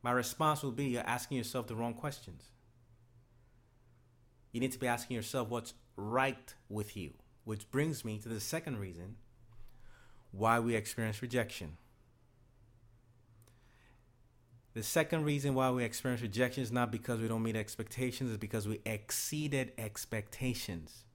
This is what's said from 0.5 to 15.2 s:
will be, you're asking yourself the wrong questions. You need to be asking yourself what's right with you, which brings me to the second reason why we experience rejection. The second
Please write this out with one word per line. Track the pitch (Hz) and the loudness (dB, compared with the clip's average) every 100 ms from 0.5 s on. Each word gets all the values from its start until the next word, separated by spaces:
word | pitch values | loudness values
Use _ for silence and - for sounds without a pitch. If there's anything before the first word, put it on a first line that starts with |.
| 147 | 4
will | 139 | 0
be, | 123 139 | 0 2
you're | 120 | 2
asking | - 123 - 131 | 2 -2 0 -2
yourself | 113 127 110 | 0 -2 -2
the | |
wrong | 113 117 | -2 -2
questions. | 117 147 139 - - - - - - - - - - - - - - - _ - - - _ - - - | -2 -6 -6 -12 -14 -18 -20 -20 -20 -20 -20 -20 -20 -20 -20 -20 -20 -20 _ -20 -20 -20 _ -20 -20 -8
You | 120 | 0
need | 131 | 0
to | 131 | 2
be | 127 | 2
asking | 120 - 120 | 0 0 -4
yourself | 110 135 110 | 0 -2 0
what's | 120 113 - - - | -2 -4 -16 -16 -6
right | 104 123 135 123 - - - | 0 4 4 2 -12 -20 -6
with | 104 101 104 | -4 -4 -4
you, | 76 - - - | -8 -10 -20 -16
which | - 107 - | -6 -6 -2
brings | 131 156 147 | 0 2 0
me | 113 107 | -4 -6
to | 113 | -4
the | 110 | -4
second | - 160 165 117 | -2 -4 -2 -4
reason | 95 85 92 - - - - - - - - - - - - | -4 -6 -10 -12 -16 -20 -20 -14 -14 -14 -18 -18 -20 -20 -14
why | 98 113 117 | 2 6 6
we | 117 | 6
experience | 113 107 - 110 107 | 2 0 -2 0 -2
rejection. | 123 123 107 - 82 80 - - - - - - - - - - - - - - - - - - - - - - - _ - - _ - _ | 0 0 0 -4 -8 -12 -18 -20 -20 -20 -20 -20 -20 -20 -20 -20 -20 -20 -20 -20 -20 -20 -20 -20 -20 -20 -20 -20 -20 _ -20 -20 _ -20 _
The | - | -6
second | 107 170 160 165 | 2 4 4 4